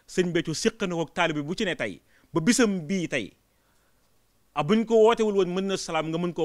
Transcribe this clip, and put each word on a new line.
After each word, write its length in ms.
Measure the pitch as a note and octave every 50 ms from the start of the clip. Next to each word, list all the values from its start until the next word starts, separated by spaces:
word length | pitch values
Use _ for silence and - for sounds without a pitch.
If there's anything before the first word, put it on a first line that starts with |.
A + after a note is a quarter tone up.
| _
sëñ 260 | - - - F#3 F3+ D#3+
Béthio 220 | E3+ D#3+ D#3+ D#3
séq 280 | - - A3+ - - G3+
na 120 | F#3 F3
ko 80 | E3 E3
ak 120 | - -
taalibe 280 | F#3+ F3 D#3+ D#3 D3 C#3+
bu 120 | C#3+ -
ci 100 | - G#3+
ne 100 | F#3 D#3
tey, 240 | - - A2 F2 - _ _ _ _ _ _ -
ba 80 | E3
bisam 400 | D#3+ G3 B3 - B3 G#3 G3 F#3 D#3
bii 220 | D3 G3 F#3+ E3 D3
tey, 240 | D#3 C3+ G2+ D#2 - _ _ _ _ _ _ _ _ _ _ _ _ _ _ _ _ _ _ _ _ _ _ _ -
a, 80 | - D#3
buñ 220 | D3 G#3+ A3 A3+
ko 100 | A3 A3+
wootewul 380 | A3 G#3+ A3 A#3 A3+ A3 G#3+ G3+
woon 160 | G3 F#3 F3 F3
mën 120 | F#3+ F#3+
na 100 | G3 F#3+
salaam 320 | F#3 - - E3 D#3+ D#3 D#3+
nga 100 | D#3+ E3
mën 140 | F3 F3 D#3+
koo 120 | -